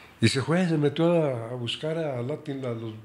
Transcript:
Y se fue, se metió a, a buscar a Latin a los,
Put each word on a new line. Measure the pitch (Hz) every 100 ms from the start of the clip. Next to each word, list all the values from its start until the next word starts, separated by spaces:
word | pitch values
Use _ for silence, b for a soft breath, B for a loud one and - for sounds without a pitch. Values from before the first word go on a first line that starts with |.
| B B
Y | 113
se | -
fue, | 107 170 180
se | 160
metió | 143 147 165 170
a, | 151 123 113
a |
buscar | 127 120 - 156 165
a | 156 127
Latin | 123 151 - 135 127
a |
los, | 113 113 110